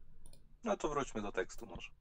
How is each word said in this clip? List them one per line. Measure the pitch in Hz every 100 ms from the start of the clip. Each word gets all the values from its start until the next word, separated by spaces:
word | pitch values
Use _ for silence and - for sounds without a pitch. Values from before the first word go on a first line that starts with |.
| - - - - - -
No | 226 -
to | -
wróćmy | 147 131 110
do | 101
tekstu | 92 92 - 104
może. | 90 - -